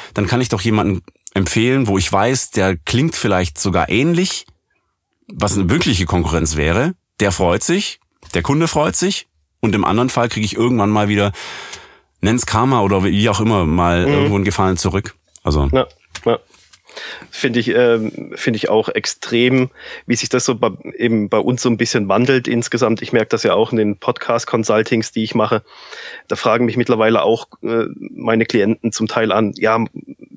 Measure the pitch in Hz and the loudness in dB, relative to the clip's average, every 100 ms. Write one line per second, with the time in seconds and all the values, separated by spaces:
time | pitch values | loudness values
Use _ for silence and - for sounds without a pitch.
0 | - - 113 123 127 104 104 107 104 92 | -10 -4 0 0 0 0 2 2 2 -2
1 | - _ - 95 87 113 120 135 117 98 | -8 _ -6 -2 0 2 2 2 2 0
2 | 90 98 113 131 - 107 95 87 - 117 | 2 2 2 0 -2 0 0 0 -2 0
3 | 156 - 117 92 90 - 101 87 - 104 | 0 0 0 0 0 -2 -2 0 0 2
4 | 151 170 190 - - _ _ _ _ _ | 2 2 0 -4 -10 _ _ _ _ _
5 | _ _ - - 104 101 90 147 160 90 | _ _ -20 -4 -2 0 2 2 2 0
6 | 87 90 78 80 78 76 76 92 156 185 | 0 0 0 0 -2 0 0 0 0 -4
7 | _ - 104 92 90 98 - 185 - - | _ -2 -2 2 0 0 0 0 -2 -8
8 | _ _ - 175 - 143 165 156 160 - | _ _ -6 -4 0 0 0 0 0 0
9 | 185 - - _ _ _ 113 101 - 104 | -2 -4 -8 _ _ _ -2 0 0 0
10 | 127 127 117 107 104 - 117 120 101 107 | 0 0 0 0 -2 0 0 2 2 2
11 | 104 104 101 - - - - - - - | 2 2 0 -2 -12 -14 -16 -18 -20 -20
12 | _ _ 101 120 - 113 127 127 98 98 | _ _ 0 0 0 0 2 2 2 2
13 | 95 98 113 101 110 104 82 87 87 87 | 2 2 2 2 2 2 2 2 2 2
14 | 90 143 143 101 98 - 95 92 95 95 | 2 2 2 2 0 0 0 2 0 -2
15 | - - _ - - 73 69 131 127 - | -6 -12 _ -8 -2 0 2 0 -2 -6
16 | _ - 117 117 - _ _ - - - | _ -6 -2 -2 -4 _ _ -20 -20 -16
17 | - - - - 135 117 113 110 120 117 | -14 -16 -14 -6 -2 0 0 2 4 2
18 | 110 - - - - 107 - 110 - - | 0 -8 -14 -6 -2 -2 0 0 0 -2
19 | - - - 120 123 131 131 - - - | -4 -8 -4 0 2 2 0 -6 -18 -18
20 | - 120 - 127 131 117 117 92 - - | -4 -4 0 -2 0 0 -2 -4 -12 -4
21 | 117 113 104 110 120 123 127 113 117 123 | 0 0 2 0 0 0 0 0 0 0
22 | 101 98 127 131 120 120 - 117 113 110 | 0 2 2 2 0 -2 -2 0 0 0
23 | - 120 110 113 107 90 110 113 104 101 | 0 0 0 0 2 2 2 0 0 -2
24 | - - - 117 - 117 113 107 110 113 | -4 -4 -2 -2 -2 -2 2 0 2 0
25 | 113 - 110 113 107 110 - - - - | -2 -4 -2 0 0 0 -4 -16 -20 -18
26 | - - - 104 120 117 120 117 120 113 | -18 -18 -8 -4 0 2 2 0 0 2
27 | 110 110 80 113 - - 107 117 110 - | 4 4 2 0 -4 -12 -4 -2 -4 -8
28 | - - 113 113 110 113 101 110 117 - | -14 -8 -2 0 2 2 2 0 -2 -2
29 | 110 - 110 98 107 - 107 113 113 - | -2 0 0 2 0 0 0 0 -2 -8
30 | - - - | -16 -20 -20